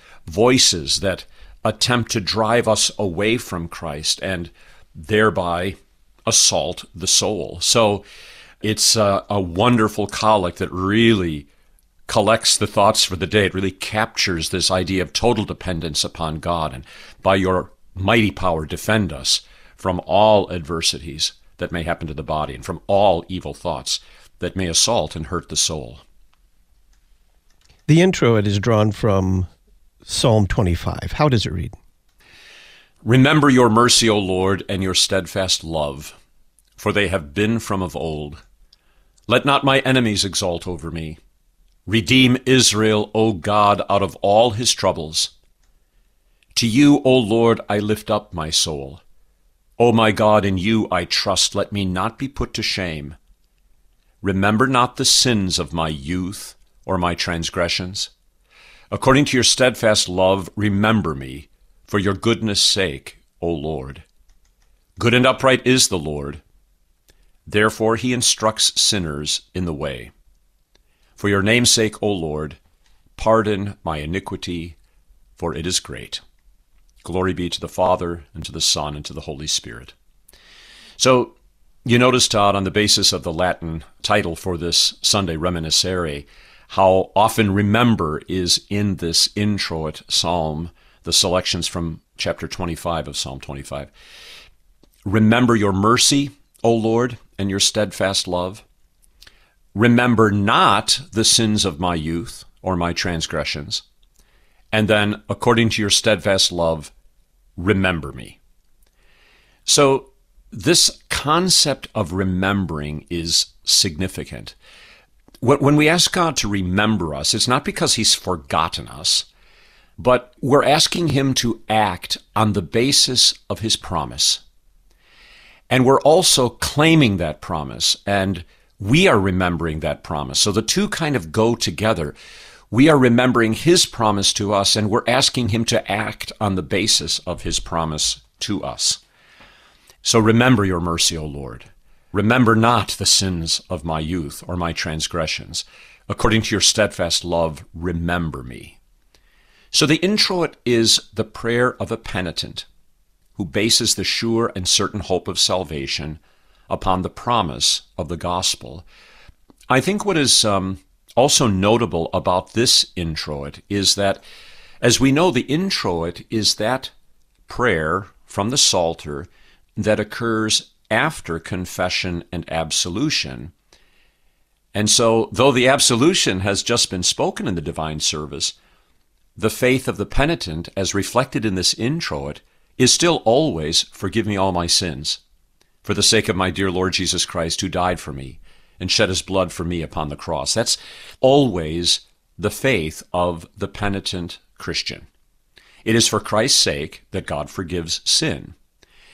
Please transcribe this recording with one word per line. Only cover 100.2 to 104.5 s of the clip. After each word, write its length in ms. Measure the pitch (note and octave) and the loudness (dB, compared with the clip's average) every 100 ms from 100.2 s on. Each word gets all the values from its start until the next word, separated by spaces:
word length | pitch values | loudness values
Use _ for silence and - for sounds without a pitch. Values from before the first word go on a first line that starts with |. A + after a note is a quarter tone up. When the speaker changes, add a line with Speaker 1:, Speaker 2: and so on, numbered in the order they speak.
| G#2+ | 4
Speaker 1:
not 720 | G2+ G2+ C#3+ F3 G2+ - - - | 4 2 4 4 2 0 -4 -2
the 140 | G#2 A2 | 0 2
sins 400 | - A2 G#2+ G2 | 2 2 0 -2
of 140 | D2+ | -2
my 160 | F#2 E2+ | -2 -2
youth 500 | D#2 E2+ - - - _ | -2 -6 -6 -14 -20 _
or 140 | F#2 F2+ | -4 -2
my 180 | E2+ | -2
transgressions. 920 | E2+ F#2 E2 - D#2+ D2 D2+ D2+ - - _ _ _ _ _ _ | -2 -4 -4 -4 -4 -4 -6 -8 -10 -10 _ _ _ _ _ _